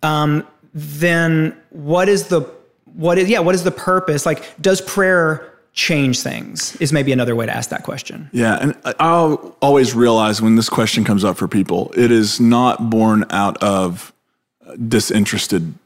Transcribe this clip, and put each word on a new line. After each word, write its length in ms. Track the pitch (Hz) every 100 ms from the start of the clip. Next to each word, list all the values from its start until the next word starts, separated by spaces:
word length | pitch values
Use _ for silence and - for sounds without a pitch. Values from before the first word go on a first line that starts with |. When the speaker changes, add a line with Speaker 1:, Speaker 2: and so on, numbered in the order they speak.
Speaker 1:
um, 420 | 156 151 151 151 - _ _ 156
then 800 | 151 147 170 170 165 160 160 156 _
what 360 | 165 147 170 190
is 200 | 196 -
the, 140 | 175 143 - _ _ _
what 240 | - 165 175
is, 100 | 190
yeah, 120 | 220
what 160 | 170 185
is 80 |
the 80 | 175
purpose? 520 | - - 185 185 147
Like, 200 | 170 156 - -
does 200 | 165 190
prayer 680 | - - 190 185 160 156 - _ _
change 480 | - - 160 139 123
things 540 | - 113 - - - -
is 180 | 156
maybe 180 | 147 135
another 240 | 127 120 117
way 120 | 113
to 40 |
ask 200 | 117 120
that 100 | -
question. 480 | - 135 - - 147
Speaker 2:
Yeah, 240 | 120 117 104
and 160 | 147 - -
I, 80 | -
I'll 580 | 160 170 160 147 - -
always 320 | 139 143 123 117
realize 480 | 120 113 110 104
when 140 | 110 113
this 120 | 110
question 340 | - 110 -
comes 200 | 110 104
up 140 | 98 90
for 100 | 95
people, 440 | 104 95 87 - -
it 140 | 120
is 280 | 117 107 -
not 520 | 120 120 123 - 113
born 340 | 110 110 107 -
out 260 | 95 101 -
of 500 | 104 98 92 90 - _ _ _ _ _ - - 117
disinterested 840 | 117 - 110 104 101 - 95 82 71